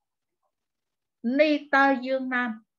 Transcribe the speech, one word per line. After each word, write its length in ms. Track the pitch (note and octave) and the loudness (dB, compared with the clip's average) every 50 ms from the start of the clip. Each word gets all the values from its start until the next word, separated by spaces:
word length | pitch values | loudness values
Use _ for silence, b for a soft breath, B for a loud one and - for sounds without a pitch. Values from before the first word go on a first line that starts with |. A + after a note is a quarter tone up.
| _ _ _ _ _ _ _ _ _ _ _ _ _ _ _ _ _ _ _ _ _ _ _ _ | _ _ _ _ _ _ _ _ _ _ _ _ _ _ _ _ _ _ _ _ _ _ _ _
Nitơ 720 | - A#3 C4 C#4+ D4+ D#4 D4 C#4+ D4 - - C4+ C#4 C#4 C4+ B3 | -8 -2 2 2 2 2 2 -2 -2 0 2 2 4 4 2 0
dương 260 | B3 C4 C4 C4 C4 B3+ | -2 -4 -4 -4 -4 -4
nam, 360 | B3+ B3 B3 A#3 A3 - - _ _ | -4 -4 -4 -4 -8 -10 -16 _ _